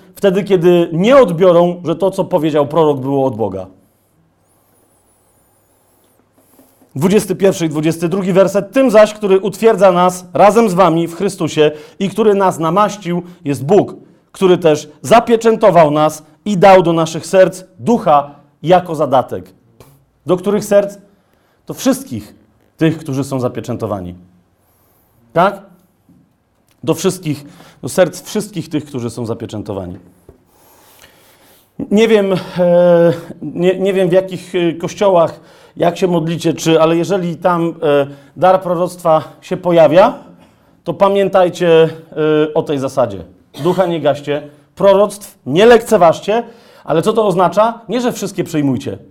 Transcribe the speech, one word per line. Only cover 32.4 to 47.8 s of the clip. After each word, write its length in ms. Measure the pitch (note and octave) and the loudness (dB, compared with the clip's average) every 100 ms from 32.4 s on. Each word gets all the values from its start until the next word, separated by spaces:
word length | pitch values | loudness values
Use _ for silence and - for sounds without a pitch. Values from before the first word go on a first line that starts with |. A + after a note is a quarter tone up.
| - F3 F3+ F3 F3 E3+ E3+ E3+ - - | -6 -4 2 2 4 4 2 0 -8 -16
nie, 380 | D3+ D#3 F3+ F#3 | -12 -2 -2 0
nie 140 | F#3+ | -2
wiem, 160 | F#3+ F#3 | 0 2
w 20 | |
jakich, 440 | F#3 F#3 F#3 - F3+ | 0 0 -10 -8 -4
e, 180 | E3+ | -2
kościołach, 680 | E3 F3 - G3+ F3+ D#3+ - - _ _ - | -4 -10 -2 2 2 0 -4 -20 _ _ -4
jak 200 | E3+ F3 | -4 -2
się 100 | F#3 | -2
modlicie, 460 | F3 D#3+ E3 E3+ | -2 -2 -4 -4
czy, 280 | C3+ E3 D#3+ | -4 0 2
ale 160 | D#3+ E3+ | 2 0
jeżeli 380 | D#3 G3 F3 D#3 | -2 -4 -4 -4
tam, 400 | F#3 F3 E3 E3 | -2 -2 -2 -4
e, 240 | D#3 C#3+ C#3 C#3 - - | 0 0 0 -6 -20 -2
dar 240 | F3 F#3 | 2 2
proroctwa 600 | F#3 E3+ F3+ - E3+ D#3 - - | 0 -4 -4 -4 0 0 -2 -14
się 160 | - F3+ | -10 -8
pojawia, 560 | F3+ E3+ D3+ E3 A3+ C4 - - _ _ _ _ | 0 4 4 6 4 0 -14 -20 _ _ _ _
to 100 | - | -12
pamiętajcie, 960 | D#3+ G3 G3+ G3 F#3+ F3+ F3 F3 D#3+ D#3+ D#3+ - - D#3 D3+ D3+ | -2 0 0 0 2 0 0 2 4 4 0 -14 -4 0 0 0
e, 60 | |
o 100 | D#3 | -2
tej 160 | D3+ C#3+ | -4 -6
zasadzie. 440 | C3+ C3+ A#2 G2 E2 _ _ - | -4 -2 -2 -4 -14 _ _ -6
Ducha 220 | D3+ F3+ F3+ | -4 -2 -2
nie 160 | E3+ | -2
gaście, 480 | D3 C#3 - D3 C#3+ - _ - | -2 -4 -4 -8 -8 -20 _ -2
proroctw 600 | G3 G3 G#3 - - _ - | 2 4 2 -4 -18 _ -4
nie 200 | D#3 A3+ | 2 6
lekceważcie, 800 | A#3 - G#3+ E3+ D3+ - A3+ A3+ - _ _ | 4 4 2 2 2 -2 -4 -4 -14 _ _
ale 180 | - D#3 | -4 -2
co 120 | F3+ | 0
to 140 | A3 G#3 | 0 0
oznacza? 540 | F3 A#3 F#3+ A3+ A3+ | 0 0 2 0 -2